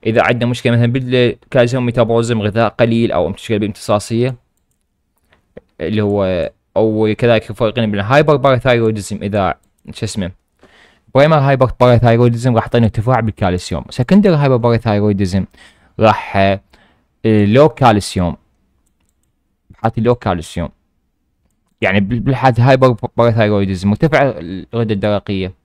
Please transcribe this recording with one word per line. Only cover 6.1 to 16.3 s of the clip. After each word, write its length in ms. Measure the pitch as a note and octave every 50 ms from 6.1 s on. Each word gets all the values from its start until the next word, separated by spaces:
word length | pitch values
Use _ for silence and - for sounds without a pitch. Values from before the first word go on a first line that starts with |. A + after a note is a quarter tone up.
| G2+ G2+ G2 F#2+ F#2 F2 D#2 - _ _ _ _ _
أو 380 | F#2+ A2 A2+ A2 G#2+ A2 G#2+ G#2+
كذلك 320 | - - A#2+ A#2 A2 - -
يفرقين 420 | G#2 - B2 A2 G#2 B2 A#2 G#2+
بين 80 | G2+ G2+
الهايبر 360 | G2+ G#2+ C3 D3 D#3 D3 D3+
باراثايرويدزم 880 | C3+ B2+ C#3 C3 A#2+ - C3+ B2 A#2+ A#2 A2 A2 G#2+ F#2+ - G#2 - -
إذا 320 | G#2 G2 G#2 F#2+ F2 - _ _ _ _ _ _ - -
شو 120 | - -
اسمه، 260 | G#2+ - - F#2 E2+ F#2 _ _ _ _ _ _ _ _ _ _ _ _ _ _ _ _
برايمر 220 | C3 C#3+ D#3 D#3+
هايبر 340 | D3+ C3+ C#3 C#3 B2+ C3 A#2+ - _
باراثايرويدزم 760 | B2 B2 B2 A2+ A2 A#2 A#2 A#2 A#2+ A#2+ A#2 A#2 A#2+ C3 A#2+
راح 80 | A2+ -
يعطينا 220 | - - A#2+ A#2
ارتفاع 340 | G#2+ - - G2+ A#2+ C3 A#2
بالكالسيوم، 640 | A#2 A2 - - G#2+ F#2 F2+ F#2 - - F#2 D2 - -
سكندري 460 | - - B2 - F#3 G3+ G3+ G3+ E3+
هايبر 220 | D3 C#3+ C#3 C3
باراثايرويدزم 880 | B2 A#2 A#2+ A#2 A2+ - A2+ G#2 G#2 G#2 G#2+ G#2 G2 G2+ F2+ F#2 G2 F2+ - _ _ - - _ _ _ _ _ -
راح، 380 | A2 A2 G#2 - - -